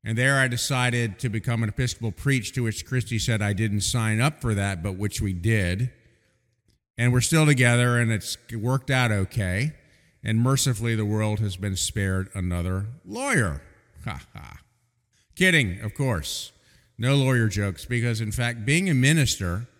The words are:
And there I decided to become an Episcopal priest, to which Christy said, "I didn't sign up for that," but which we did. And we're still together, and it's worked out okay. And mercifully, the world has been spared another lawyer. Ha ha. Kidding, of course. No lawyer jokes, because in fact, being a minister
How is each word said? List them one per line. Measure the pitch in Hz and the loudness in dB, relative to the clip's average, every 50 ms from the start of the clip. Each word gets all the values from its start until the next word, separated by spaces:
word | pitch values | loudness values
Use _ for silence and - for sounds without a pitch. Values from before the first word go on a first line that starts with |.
| - | -4
And | 110 113 | -2 0
there | 113 127 135 139 | 2 2 4 4
I | 135 131 | 4 2
decided | 123 123 117 - - 139 127 123 123 120 120 120 110 92 - | 0 0 -4 -2 -2 -2 0 0 0 0 0 -2 -2 -4 -4
to | - 123 | -6 -4
become | 101 110 - - 117 117 117 | -4 -4 -2 -2 0 0 0
an | 104 | -2
Episcopal | - - 127 120 - - 117 110 | -2 -2 -4 -4 -4 -4 -6 -6
priest, | - - - 143 135 127 98 - - | -6 -2 0 2 2 2 0 -4 -4
to | 131 120 | -4 -4
which | 113 107 - - | -2 -4 -6 -8
Christy | - 131 127 110 - 120 107 | -4 -4 -4 -2 -2 -2 -2
said, | - - 113 101 | 0 0 0 0
"I | 104 101 101 | 0 0 0
didn't | 92 113 107 101 101 | 0 0 0 0 -2
sign | 95 - - 123 110 110 107 110 | -2 0 0 0 0 0 2 2
up | 127 151 151 - | 0 0 -2 -2
for | - 120 107 | -2 -2 0
that," | 98 98 101 98 82 82 | 0 0 -2 -4 -4 -4
but | 101 92 | -6 -4
which | 92 104 101 - - | -4 -4 -4 -2 -2
we | 117 101 92 | -2 -2 -2
did. | 87 87 110 113 107 92 87 90 98 127 123 - _ _ _ _ _ _ _ _ _ _ _ _ _ _ _ _ _ _ _ _ | -2 0 2 2 2 2 0 0 -2 -2 -4 -6 _ _ _ _ _ _ _ _ _ _ _ _ _ _ _ _ _ _ _ _
And | - 117 123 | 0 2 4
we're | 123 127 | 4 4
still | 117 - 165 160 156 | 2 4 4 6 6
together, | 147 147 123 127 120 120 120 123 123 123 | 6 6 6 6 4 4 4 4 2 2
and | 120 120 113 | 2 2 2
it's | 113 95 - - - - _ - 117 | 0 -2 -4 -8 -10 -10 _ -12 -8
worked | 113 104 123 131 131 - - | -6 -2 -2 -2 -2 -2 0
out | 135 127 123 117 | 0 2 2 2
okay. | 107 101 95 - - 110 101 90 90 101 131 156 - - _ _ _ _ _ _ _ _ - | 2 0 0 -2 -2 -2 -2 0 0 -2 -2 -4 -6 -8 _ _ _ _ _ _ _ _ -4
And | 110 110 113 | 0 2 2
mercifully, | 120 127 139 131 - 139 120 101 117 117 113 | 4 4 2 2 2 0 -2 -2 -2 -2 -2
the | 110 107 | 0 0
world | 104 107 107 107 107 107 104 | 0 0 0 0 0 0 -2
has | 110 101 87 | -2 -4 -4
been | 90 98 101 95 | -4 -4 -4 -4
spared | 92 - - - 107 98 95 95 95 95 - - | -4 -4 -4 -2 -2 -2 0 0 -2 -4 -4 -6
another | 98 90 90 87 87 87 90 92 95 101 110 127 165 _ | -6 -4 -2 -2 -2 -2 -2 -2 -4 -4 -6 -10 -14 _
lawyer. | 180 214 233 269 285 254 156 110 87 71 71 - - - _ _ _ _ - - | -12 -8 -6 -2 0 2 2 2 0 -2 -6 -10 -16 -20 _ _ _ _ -12 -10
Ha | 127 78 64 - _ _ | -10 -10 -10 -14 _ _
ha. | - - 50 50 - _ _ _ _ _ _ _ _ _ _ _ _ _ _ _ | -18 -18 -18 -20 -20 _ _ _ _ _ _ _ _ _ _ _ _ _ _ _
Kidding, | - 180 185 170 156 123 95 87 98 | 2 4 4 4 4 2 2 -2 -6
of | - 104 - | -8 -10 -6
course. | - 139 131 110 80 - - - - - - _ _ _ _ _ _ _ _ _ | -2 -2 0 0 -2 -2 -6 -8 -8 -10 -12 _ _ _ _ _ _ _ _ _
No | - 110 127 139 | -4 0 2 2
lawyer | 143 131 131 131 120 113 107 | 4 4 4 2 2 2 2
jokes, | - 104 101 98 90 - - | 0 0 -2 -2 -4 -6 -8
because | - 123 120 117 120 113 107 | -4 -4 -2 0 -2 -2 -2
in | 113 107 | -4 -4
fact, | 101 127 120 120 120 117 104 | -2 -2 -2 -4 -4 -4 0
being | 120 147 175 196 190 | 2 2 2 4 2
a | 151 | 2
minister | 127 127 139 160 165 135 113 - - 98 87 85 95 120 - _ | 4 6 6 6 6 4 2 0 -2 -2 -2 -2 -4 -6 -10 _